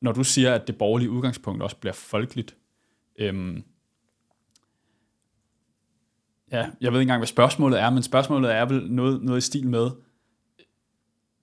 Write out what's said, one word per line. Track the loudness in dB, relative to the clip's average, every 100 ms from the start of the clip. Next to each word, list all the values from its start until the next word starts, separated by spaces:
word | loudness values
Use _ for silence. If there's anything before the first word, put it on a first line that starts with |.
når | -2
du | 0
siger, | 0 4 4
at | 2 -2
det | -2
borgerlige | 0 2 0
udgangspunkt | -2 -4 -4 -8 -6
også | -6 -8
bliver | -10
folkeligt, | -10 -6 -4 -4 -6 -10 -16 _ _ _ _ _ -6
øhm, | -4 -4 -6 -10 -14 _ _ _ _ _ _ _ _ _ _ _ _ _ _ _ _ _ _ _ _ _ _ _ _ _ _ _ _
ja, | -4 -4 -4
jeg | 0
ved | 2
ikke |
engang, | 4 2
hvad | 0
spørgsmålet | 2 2 4 2 4
er, | 4
men | 2
spørgsmålet | 2 2 2 2 2 2
er | 0
vel | 0 -2
noget, | 0 0 0
noget | 0 -2
i | -2
stil | -2 0
med, | 0 0 -4 _ _ _ _ _ _ _ _ _ _ _ _ _ _